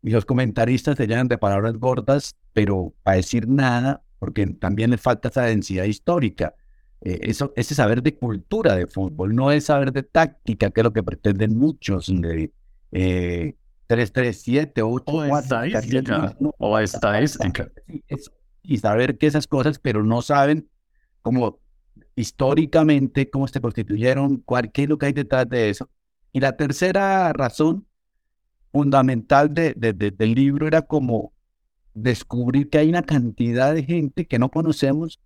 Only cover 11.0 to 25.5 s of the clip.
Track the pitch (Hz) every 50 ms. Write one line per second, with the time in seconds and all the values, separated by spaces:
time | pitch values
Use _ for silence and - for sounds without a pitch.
11 | 92 - - - _ 107 101 95 113 110 110 113 135 156 156 - - - 98 90
12 | - - 95 90 85 85 82 80 80 76 _ _ _ _ - _ _ _ - 90
13 | 92 92 90 90 90 87 87 87 160 151 - _ _ _ _ _ _ _ 117 113
14 | 120 98 - 131 127 120 101 - - - 120 139 156 147 _ - 110 113 123 127
15 | 127 - 147 160 151 143 139 147 131 135 135 113 117 143 117 110 117 113 123 131
16 | 131 135 110 95 - 95 - - - 151 - - - 104 107 110 107 98 - -
17 | - 107 104 107 131 147 - - - 87 82 - 85 - - - - - 156 147
18 | _ _ 139 135 - - _ _ _ _ _ _ _ 180 139 110 - 107 104 113
19 | 127 127 131 - - 151 147 151 139 - - 139 127 151 143 - _ 139 107 107
20 | 107 110 113 120 120 - 143 143 139 143 151 156 - _ _ _ _ _ _ _
21 | _ _ _ _ _ - 131 127 120 107 - _ _ _ _ _ _ _ _ -
22 | - _ _ - 113 - - _ 139 131 143 151 165 139 - 160 156 156 151 139
23 | 139 131 - 139 139 135 - 135 139 131 - 139 123 120 107 - 107 104 101 107
24 | 113 123 135 139 139 143 139 120 - - 127 123 120 107 _ - 156 143 151 143
25 | - 139 135 143 139 107 - 127 127 113